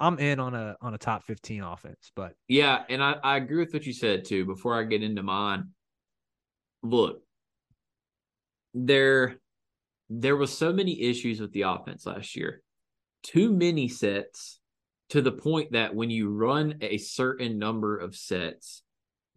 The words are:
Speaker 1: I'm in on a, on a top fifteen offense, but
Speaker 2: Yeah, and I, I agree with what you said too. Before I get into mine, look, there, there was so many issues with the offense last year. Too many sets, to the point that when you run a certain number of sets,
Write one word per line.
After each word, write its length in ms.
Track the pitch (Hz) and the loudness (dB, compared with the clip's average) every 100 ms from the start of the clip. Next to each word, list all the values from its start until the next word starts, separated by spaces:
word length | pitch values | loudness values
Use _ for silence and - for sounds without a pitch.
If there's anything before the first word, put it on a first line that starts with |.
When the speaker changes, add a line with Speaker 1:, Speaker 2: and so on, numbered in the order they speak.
Speaker 1:
I'm 180 | 160 165 | 0 2
in 220 | 143 135 | 0 0
on 140 | 131 | -2
a, 200 | 123 107 101 | -6 -8 -8
on 140 | 120 | -8
a 40 | 107 | -6
top 260 | - 107 | -4 -4
fifteen 380 | - 107 - 107 | -6 -12 -10 -10
offense, 480 | 92 87 - - - - | -10 -12 -14 -20 -16 -12
but 160 | 90 - - | -12 -12 2
Speaker 2:
Yeah, 340 | 131 143 131 - | 4 4 2 -2
and 140 | 131 | 0
I, 140 | 139 147 | 0 0
I 140 | 135 139 | 0 0
agree 220 | 127 156 | 0 -2
with 160 | 165 | -2
what 100 | 151 | -4
you 80 | 139 | -6
said 320 | 120 113 95 | -2 0 0
too. 220 | 92 98 92 | 0 -2 -2
Before 280 | 95 120 | -4 -2
I 100 | 117 | -2
get 180 | 110 107 | 0 0
into 200 | 107 104 | 0 -2
mine, 460 | 98 98 104 98 92 - _ _ _ _ _ _ _ _ _ _ | 0 0 0 -2 -6 -14 _ _ _ _ _ _ _ _ _ _
look, 400 | 117 120 92 - _ _ _ _ _ _ _ _ _ _ _ _ _ _ _ | 2 4 4 0 _ _ _ _ _ _ _ _ _ _ _ _ _ _ _
there, 640 | 123 127 139 135 135 127 127 _ _ _ _ _ _ - | -2 4 6 8 6 4 -2 _ _ _ _ _ _ -12
there 280 | 113 135 143 | -2 2 4
was 200 | 139 - | 2 0
so 160 | 160 | 0
many 300 | 185 190 165 | 2 0 0
issues 380 | 120 120 123 110 | 0 0 -2 -4
with 120 | 104 | -4
the 100 | 101 | -2
offense 440 | 95 90 - 92 - | 0 -2 -6 -12 -10
last 300 | 92 - - | -10 -10 -8
year. 260 | - - _ _ _ _ _ _ | -8 -8 _ _ _ _ _ _
Too 300 | - 165 220 | 0 4 6
many 360 | 190 175 160 123 | 4 4 2 -2
sets, 720 | - 101 98 - - - - _ _ _ _ - | 0 -2 -2 -6 -14 -20 -20 _ _ _ _ -2
to 100 | 147 | 2
the 100 | 127 | 2
point 420 | 131 151 160 - | 0 0 0 0
that 220 | 117 110 | 0 0
when 140 | 104 117 | -2 -2
you 220 | 113 104 | -2 -2
run 480 | 104 113 147 151 151 | 0 2 2 0 -2
a 160 | 107 107 | -4 -4
certain 640 | - - 131 131 120 107 | -4 -2 -2 -2 -4 -2
number 400 | 107 110 104 104 | -2 -2 -2 -4
of 180 | 90 - | -6 -12
sets, 640 | - 90 82 - - - _ _ _ _ _ | -4 -4 -4 -8 -18 -20 _ _ _ _ _